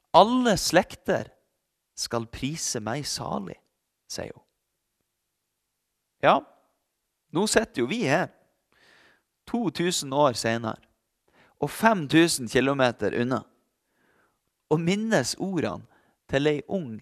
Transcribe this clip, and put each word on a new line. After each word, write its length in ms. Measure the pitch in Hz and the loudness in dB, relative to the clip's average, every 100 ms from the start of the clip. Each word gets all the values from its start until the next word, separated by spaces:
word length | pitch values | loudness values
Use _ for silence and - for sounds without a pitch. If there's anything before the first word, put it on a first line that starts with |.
| _ 160 | _ 4
«Alle 400 | 208 254 247 185 | 6 4 2 2
slekter 720 | - 160 214 - - 147 107 _ _ _ _ _ _ - | 2 2 2 -6 -4 -4 -4 _ _ _ _ _ _ -12
skal 320 | - 117 113 | -6 -6 -6
prise 520 | - 131 160 - 123 | -8 -8 -6 -6 -6
meg 240 | 107 131 139 | -6 -8 -8
salig», 480 | - 123 208 196 - _ _ _ _ - | -8 -6 -8 -8 -16 _ _ _ _ -16
sier 240 | - - | -12 -12
hun. 120 | - _ _ _ _ _ _ _ _ _ _ _ _ _ _ _ _ _ _ | -14 _ _ _ _ _ _ _ _ _ _ _ _ _ _ _ _ _ _
Ja, 160 | 143 220 302 _ _ _ _ _ _ _ _ | 2 2 0 _ _ _ _ _ _ _ _
nå 120 | 151 208 | -2 0
sitter 340 | - 220 - | 0 0 -4
jo 60 | 123 | -2
vi 140 | 220 170 | -2 0
her, 220 | 151 165 _ _ _ _ _ _ _ _ _ _ _ - | 0 -2 _ _ _ _ _ _ _ _ _ _ _ -10
to 200 | 233 208 | -6 -6
tusen 420 | - 170 170 143 135 | -2 -2 -2 -2 2
år 200 | 147 113 | 2 2
senere, 440 | 117 113 113 - _ _ _ _ _ _ _ - | -2 -2 -4 -10 _ _ _ _ _ _ _ -8
og 120 | 147 | -8
fem 340 | - 220 214 139 | 0 2 2 4
tusen 400 | 156 165 - 117 | 4 6 2 0
kilometer 680 | 131 135 139 127 113 101 - | 2 2 2 2 2 -2 0
unna, 220 | 120 127 - _ _ _ _ _ _ _ _ _ _ _ - | 0 -2 -6 _ _ _ _ _ _ _ _ _ _ _ -2
og 80 | 156 | 0
minnes 560 | 170 202 220 202 123 - | 2 0 2 0 0 -4
ordene 440 | 185 180 107 92 110 _ _ _ - | -4 -2 -4 -6 -14 _ _ _ -4
til 200 | - 147 | 0 0
ei 120 | 147 - | -2 -4
ung 240 | 190 143 110 | -6 -6 -12